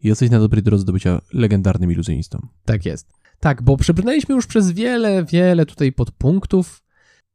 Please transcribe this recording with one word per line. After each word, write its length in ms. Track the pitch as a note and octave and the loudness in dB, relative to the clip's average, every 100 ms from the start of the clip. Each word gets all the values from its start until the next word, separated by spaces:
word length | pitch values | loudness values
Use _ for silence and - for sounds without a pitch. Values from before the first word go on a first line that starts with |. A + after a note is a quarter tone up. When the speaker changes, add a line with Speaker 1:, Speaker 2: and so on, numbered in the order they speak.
Speaker 1:
jesteś 260 | G#2+ G#2+ B2 | -2 2 2
na 100 | A#2+ | 4
dobrej 240 | G#2+ A2 | 2 2
drodze 220 | G#2 G2+ F#2+ | 2 0 0
do 80 | |
bycia 280 | F#2 F#2 F2+ - | -2 0 -4 -4
legendarnym 580 | D3 A2 G2+ F#2+ F2+ F2+ | -2 0 0 0 0 0
iluzjonistą. 560 | E2+ E2+ D#2+ - - - _ - | -2 -2 -4 -6 -10 -14 _ -4
Speaker 2:
Tak 200 | A2 F2 | -4 -4
jest. 320 | - - _ _ - | -10 -14 _ _ -4
Tak, 220 | D#3 A#2+ | -2 0
bo 160 | A#2+ C3+ | 2 2
przebrnęliśmy 580 | - E3 G#3+ D4+ - C4+ | 2 0 0 -2 0 -2
już 120 | A3+ | 0
przez 240 | A3+ F#3+ | 0 0
wiele, 540 | F3 A#3 B3 A3 F#3+ D#3+ | 0 -2 -2 0 0 0
wiele 400 | E3 F3+ E3+ D#3 | 2 2 2 0
tutaj 260 | - C#3 | 0 -2
podpunktów 920 | - A#2+ - B2+ F#3+ - F#3+ F3 - _ _ _ _ _ | -2 -6 -2 0 0 0 0 -2 -8 _ _ _ _ _